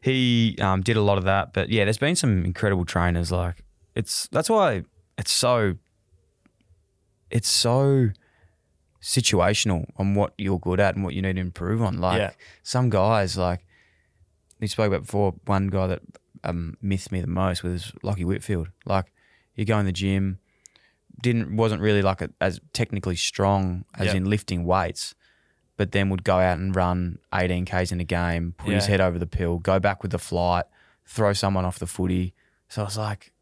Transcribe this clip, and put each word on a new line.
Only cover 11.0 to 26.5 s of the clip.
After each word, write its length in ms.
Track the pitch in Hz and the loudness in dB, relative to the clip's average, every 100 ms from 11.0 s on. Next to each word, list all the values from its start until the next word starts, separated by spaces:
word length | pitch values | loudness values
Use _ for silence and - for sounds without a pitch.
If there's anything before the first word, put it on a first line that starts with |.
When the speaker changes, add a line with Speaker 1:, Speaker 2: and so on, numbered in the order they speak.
Speaker 1:
what 100 | 92 | -4
you 80 | 78 | -2
need 140 | 95 92 | -2 -2
to 60 | |
improve 400 | 90 - 87 113 | -4 -6 -4 0
on. 180 | 107 87 | 0 0
Like, 200 | 90 90 | 0 0
Speaker 2:
Yeah. 120 | 98 - - - | -2 -6 -20 -20
Speaker 1:
some 260 | - 127 123 | -4 0 2
guys, 480 | 104 98 113 95 87 | 2 4 2 0 0
like, 280 | 90 90 _ _ _ _ _ _ _ _ _ _ | -2 -2 _ _ _ _ _ _ _ _ _ _
we 80 | 107 | -6
spoke 200 | - 107 | 0 0
about 140 | 92 | 0
before, 340 | - 101 98 87 - | -2 0 0 -2 -2
one 220 | 98 98 | 0 0
guy 200 | 95 92 | 0 -2
that, 140 | 90 - - _ - | -4 -8 -20 _ -10
um, 340 | - 87 80 - | -6 -4 -6 -6
missed 300 | 98 95 - | -4 -4 -2
me 100 | 92 | -4
the 60 | 85 | -2
most 360 | 90 95 87 | 0 0 0
was 280 | 87 87 90 - | -4 -6 -8 -8
Lachie 220 | - 98 87 | -6 -2 -2
Whitfield. 440 | 95 - 92 76 _ - | -2 -2 -4 -4 _ -2
Like, 260 | 95 92 _ _ _ _ - | -2 -2 _ _ _ _ -6
you 100 | 107 | 0
go 120 | 107 | 2
in 60 | 98 | 0
the 60 | |
gym, 480 | 90 98 98 98 95 _ _ - _ _ _ _ - | 0 0 0 -2 -4 _ _ -20 _ _ _ _ -4
didn't, 340 | 120 117 73 107 | 0 0 0 0
wasn't 260 | 113 104 | 2 2
really, 200 | 107 104 | 2 4
like, 200 | 98 95 | 2 0
a, 80 | 80 _ | -6 _
as 180 | 95 82 - | -2 -2 -10
technically 420 | - 117 101 92 87 | -4 -4 -2 -4 -2
strong 680 | - - 98 98 92 90 - - | -4 0 2 2 0 -4 -10 -4
as 120 | 98 | 0
Speaker 2:
Yep. 80 | 95 | 0
Speaker 1:
in 100 | 92 | 0
lifting 360 | 104 - 87 85 | 0 -2 -4 2
weights, 500 | 92 85 - - - _ _ _ _ _ - | 2 0 -6 -12 -14 _ _ _ _ _ -4
but 140 | 98 | 0
then 160 | 101 98 | 2 2
would 140 | 92 95 | 0 2
go 140 | 92 | 2
out 180 | 92 | 4